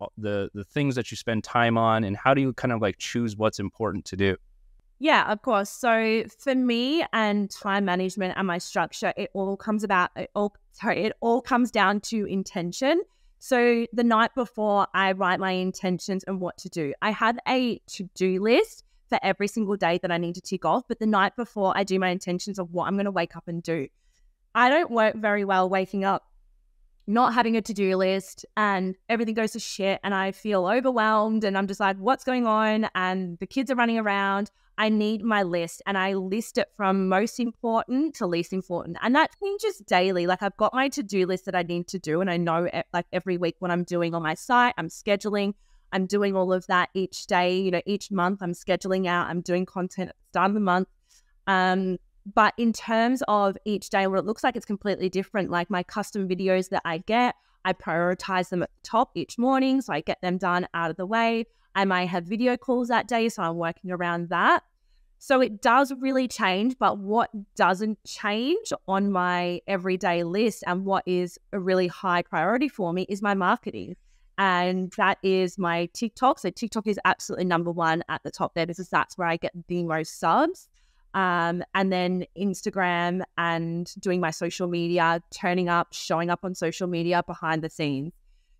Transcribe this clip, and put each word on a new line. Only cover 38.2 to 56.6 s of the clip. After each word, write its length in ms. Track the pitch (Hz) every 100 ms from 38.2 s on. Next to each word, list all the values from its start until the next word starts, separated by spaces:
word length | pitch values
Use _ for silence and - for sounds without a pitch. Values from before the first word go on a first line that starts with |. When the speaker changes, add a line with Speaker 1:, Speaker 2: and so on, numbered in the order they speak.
| 190
Speaker 2:
least 240 | 170 170
important. 460 | 190 185 170 - -
And 140 | 220 285
that 160 | 320 -
changes 360 | 403 403 440 -
daily. 480 | - 185 190 180 175
Like, 160 | 185
I've 140 | 202 -
got 160 | 214
my 160 | 247 269
to-do 360 | 285 202 202 185
list 200 | 185 -
that 100 | 180
I 80 |
need 240 | 170 175 175
to 100 | 185
do, 220 | 151 160
and 80 | 190
I 80 | 175
know 300 | 170 165 175
e-, 140 | - -
like, 140 | 175 -
every 240 | 185 190 175
week 180 | 170 -
what 120 | 180
I'm 120 | 175
doing 300 | 175 175 170
on 80 | 170
my 120 | 156
site, 400 | 160 - 247 247 -
I'm 120 | -
scheduling, 640 | - - 202 214 208 202 - _ - -
I'm 120 | 190 185
doing 300 | 202 202 190
all 160 | 180
of 160 | 185 -
that 220 | 180 175
each 320 | 190 185 - -
day. 300 | 180 180 185
You 140 | 190
know, 100 | 170 -
each 260 | 202 -
month 300 | 196 180 196
I'm 100 | 175
scheduling 560 | 175 - 175 190 190 180
out, 200 | 175 165
I'm 140 | 170
doing 240 | 175 175 185
content 440 | 190 185 - 175
at 60 | -
the 120 | _
start 180 | 180 190
of 60 | 214
the 40 |
month. 300 | 190 180 190 _ _ _ _ _ -
Um, 500 | 190 185 185 185 180 _ _ 202
but 200 | 226 214 -
in 160 | 233
terms 500 | - - 226 233 254 -
of 280 | 208 196 185
each 260 | 214 202 -
day, 160 | 196 190
what 120 | 190
it 60 | 185
looks 180 | 226
like, 140 | 277 226
it's 80 | -
completely 420 | 202 208 185 185
different. 440 | 180 190 208 175
Like, 180 | 175 175
my 140 | 185
custom 440 | 180 214 202 214 185
videos 400 | 180 190 185